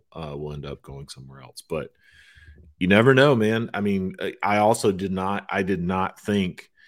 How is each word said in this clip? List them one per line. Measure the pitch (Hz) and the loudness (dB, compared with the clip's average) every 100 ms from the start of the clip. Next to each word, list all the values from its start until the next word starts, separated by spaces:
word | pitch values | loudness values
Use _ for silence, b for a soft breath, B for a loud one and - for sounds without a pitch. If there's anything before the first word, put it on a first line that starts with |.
| _ | _
uh, | 80 78 71 | -14 -12 -10
will | 76 | -10
end | 73 71 | -10 -12
up | 67 | -14
going | - 69 71 | -16 -18 -16
somewhere | - 67 65 | -18 -20 -20
else. | 64 - | -20 -20
But | - 80 65 _ b b b b b b b - | -10 -8 -8 _ b b b b b b b -2
you | 90 | 4
never | 101 123 | 6 6
know, | 131 143 123 | 6 6 4
man. | 107 113 117 - | 2 0 -4 -4
I | |
mean, | 101 98 92 - | -2 -2 -4 -8
I, | 95 - | -10 -6
I | 98 104 | -2 2
also | 104 117 113 | 2 2 0
did | 95 98 | 0 -2
not, | 92 92 101 - | -4 -4 -6 -6
I | 98 | -4
did | 98 92 | -2 -2
not | 87 92 92 - | -2 -2 -4 -6
think | - 101 92 - - b | -4 -2 -2 -6 -18 b